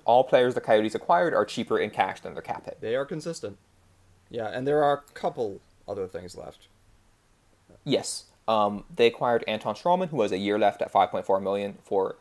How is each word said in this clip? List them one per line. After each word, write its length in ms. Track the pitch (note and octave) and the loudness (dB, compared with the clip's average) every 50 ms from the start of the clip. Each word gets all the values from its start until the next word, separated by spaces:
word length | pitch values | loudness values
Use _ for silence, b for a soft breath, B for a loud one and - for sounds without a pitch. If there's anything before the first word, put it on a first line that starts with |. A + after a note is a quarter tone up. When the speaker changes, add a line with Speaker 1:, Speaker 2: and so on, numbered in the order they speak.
| _ | _
Speaker 1:
all 180 | - A#2+ B2+ B2+ | 4 4 4 4
players 300 | - - C3 B2 B2+ A#2+ | 4 4 4 4 4 0
the 60 | B2 | -2
Coyotes 340 | - - A2+ G#2+ G#2+ A2 - | 2 4 4 4 4 2 -4
acquired 380 | G#2+ - - F3 F3 F3+ E3 - | -4 0 2 2 2 2 2 2
are 100 | - G#2+ | 0 0
cheaper 340 | - - B2+ G#2+ - A2 | 0 -2 -6 -2 0 0
in 120 | G#2 F2+ G#2+ | 0 0 -2
cash 320 | - - F#2+ F#2+ F#2+ - | 0 -2 -2 -2 -2 -8
than 120 | - F2+ - | -12 -12 -12
their 80 | - | -12
cap 220 | - - - - - | -10 -10 -10 -10 -10
hit. 160 | - - - | -14 -14 -10
Speaker 2:
They 160 | G#2 A2 A#2 | -6 -4 -4
are 80 | C3+ C#3+ | -4 -4
consistent. 540 | - F#3 D#3 D3+ E3+ E3 - - G#2 G2+ _ _ _ _ _ _ _ _ _ _ _ _ _ _ _ | -6 -8 -10 -8 -10 -10 -10 -12 -14 -14 _ _ _ _ _ _ _ _ _ _ _ _ _ _ _
Yeah, 180 | - A2+ A2 | -10 -8 -8
and 180 | G#2 - B2 C3 | -6 -6 -4 0
there 160 | C#3+ D3 D3+ | 2 2 4
are 120 | D3 C#3+ C#3+ | 4 4 2
a 180 | - - - | 0 -4 -18
couple 480 | _ - - F3+ D#3 - A#2 G2+ G2 - _ _ _ _ _ | _ -6 -6 -4 -4 -2 -6 -6 -6 -12 _ _ _ _ _
other 220 | - G2+ G2 F#2+ | -10 -6 -6 -6
things 300 | F2+ - F2+ F#2 F2+ - | -8 -8 -12 -12 -12 -16
left. 320 | - - - - _ - _ _ _ _ _ _ _ _ _ _ _ _ _ _ _ _ _ _ _ _ _ - _ _ | -16 -16 -16 -18 _ -20 _ _ _ _ _ _ _ _ _ _ _ _ _ _ _ _ _ _ _ _ _ -20 _ _
Speaker 1:
Yes. 420 | D3+ - - - - - - - _ _ _ _ | -2 -2 -2 -2 -4 -10 -10 -12 _ _ _ _
Um, 380 | - A2 G#2+ G#2 G#2 G#2 G2 - - E2+ | 0 2 4 2 2 0 -4 -10 -12 2
they 140 | - A#2 | 4 4
acquired 360 | A#2 A2+ - C#3 B2 A#2+ A2+ - | 4 4 2 0 2 2 2 0
Anton 300 | - A2 G#2+ - A#2+ G#2+ | -2 -6 -4 -4 -6 -6
Strawman, 320 | - - F3 F3+ F#3 F#3 D#3+ | -2 2 2 2 2 0 -2
who 120 | D#3 C3+ | 0 0
has 100 | G#2+ G2+ | 0 0
a 60 | F#2+ | 0
year 200 | F#2 G2+ G2+ G#2 | -2 0 0 2
left 240 | G#2+ G#2+ G2+ - - | 4 2 2 2 0
at 80 | - - | -6 0
five 220 | - G2+ F#2 - | 4 4 4 4
point 140 | - F#2+ F#2 | 0 -6 0
four 160 | - G2 F#2+ | 0 0 0
million, 360 | G2 F#2+ G2+ G2+ G2+ G2+ G2+ - _ | 2 0 -2 -2 -2 -6 -8 -12 _
for 320 | - G#2 G2 F#2+ - - b | -2 0 0 0 0 -4 b